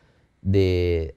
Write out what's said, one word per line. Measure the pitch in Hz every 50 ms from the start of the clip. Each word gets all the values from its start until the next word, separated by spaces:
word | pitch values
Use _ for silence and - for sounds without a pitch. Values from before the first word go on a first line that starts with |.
| _ _ _ _ _ _ _ _ -
de | 95 95 98 95 92 90 90 90 87 85 82 80 78 -